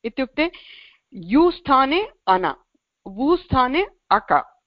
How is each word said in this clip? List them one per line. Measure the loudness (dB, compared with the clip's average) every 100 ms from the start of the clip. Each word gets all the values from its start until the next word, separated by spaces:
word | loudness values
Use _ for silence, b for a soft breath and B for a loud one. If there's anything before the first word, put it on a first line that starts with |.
| -10
इत्युक्ते | -8 -6 -4 -6 B B B B B _
यु | -18 -2 2 2
स्थाने | 0 0 2 2 0 -4 _ 0
अन, | 0 0 -6 _ _ _ _ -18
वु | -6 -2 -2
स्थाने | 0 -2 0 -2 -4 _ _
अक | -2 0 -2 -2 _